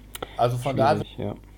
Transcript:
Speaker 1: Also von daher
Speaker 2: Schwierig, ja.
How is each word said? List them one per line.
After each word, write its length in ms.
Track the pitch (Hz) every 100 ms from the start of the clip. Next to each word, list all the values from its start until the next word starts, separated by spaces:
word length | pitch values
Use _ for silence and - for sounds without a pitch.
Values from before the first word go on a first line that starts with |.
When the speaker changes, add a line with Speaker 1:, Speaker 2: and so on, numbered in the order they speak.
| - - - -
Speaker 1:
Also 200 | 120 123
von 180 | 135 127
daher 200 | 135 202
Speaker 2:
Schwierig, 220 | - -
ja. 160 | 101 - -